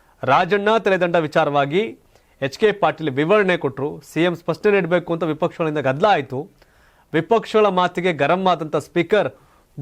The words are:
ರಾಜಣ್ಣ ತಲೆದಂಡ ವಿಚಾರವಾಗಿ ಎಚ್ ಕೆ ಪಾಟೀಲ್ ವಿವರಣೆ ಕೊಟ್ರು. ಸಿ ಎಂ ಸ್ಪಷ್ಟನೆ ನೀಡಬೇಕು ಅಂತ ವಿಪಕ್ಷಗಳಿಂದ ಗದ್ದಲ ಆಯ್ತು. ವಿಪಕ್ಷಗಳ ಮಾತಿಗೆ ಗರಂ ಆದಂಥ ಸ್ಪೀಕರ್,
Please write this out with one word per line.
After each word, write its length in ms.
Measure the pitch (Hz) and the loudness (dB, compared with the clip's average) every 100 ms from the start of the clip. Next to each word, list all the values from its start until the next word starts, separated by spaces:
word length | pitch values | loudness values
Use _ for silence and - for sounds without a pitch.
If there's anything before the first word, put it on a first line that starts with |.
| _ _ | _ _
ರಾಜಣ್ಣ 540 | 143 165 180 202 208 226 | 0 2 2 0 2 2
ತಲೆದಂಡ 380 | 196 185 175 170 | 2 0 0 0
ವಿಚಾರವಾಗಿ 840 | 151 165 147 143 139 180 226 - _ _ _ - | 0 0 0 0 0 0 -2 -8 _ _ _ -8
ಎಚ್ 160 | 135 - | -8 0
ಕೆ 140 | 214 | 0
ಪಾಟೀಲ್ 380 | 202 156 151 156 | 2 0 0 -4
ವಿವರಣೆ 460 | 131 156 214 185 170 | 0 2 2 2 0
ಕೊಟ್ರು. 440 | 147 127 131 82 - | -2 -4 -8 -8 -8
ಸಿ 120 | 156 | -2
ಎಂ 120 | 180 170 | 0 -2
ಸ್ಪಷ್ಟನೆ 360 | - 160 208 | -6 -2 2
ನೀಡಬೇಕು 400 | 202 165 175 175 | 2 2 0 -2
ಅಂತ 100 | 165 | -4
ವಿಪಕ್ಷಗಳಿಂದ 560 | 165 147 170 - 160 151 | -4 -2 -4 -2 -4 -2
ಗದ್ದಲ 280 | 131 139 208 | -2 2 2
ಆಯ್ತು. 420 | 170 127 127 185 _ _ _ _ _ _ | 2 -2 -8 -10 _ _ _ _ _ _
ವಿಪಕ್ಷಗಳ 540 | 156 160 226 - 220 208 | -2 0 0 2 2 2
ಮಾತಿಗೆ 460 | 185 175 180 180 | 2 -2 -2 -2
ಗರಂ 340 | 143 143 185 185 | 0 0 0 0
ಆದಂಥ 300 | 160 156 151 | -2 -2 -6
ಸ್ಪೀಕರ್, 560 | - 175 170 208 147 - _ _ _ - | -4 -4 0 0 0 -6 _ _ _ -8